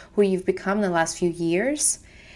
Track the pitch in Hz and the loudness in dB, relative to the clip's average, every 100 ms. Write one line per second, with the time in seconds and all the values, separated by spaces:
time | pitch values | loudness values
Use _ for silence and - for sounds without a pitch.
0 | - - 202 185 185 190 190 208 196 170 | -4 0 2 2 -2 -2 -2 0 2 2
1 | 160 - 175 165 170 175 247 294 - - | 0 0 -2 0 0 0 0 0 -2 -2
2 | - - - | -10 -20 -20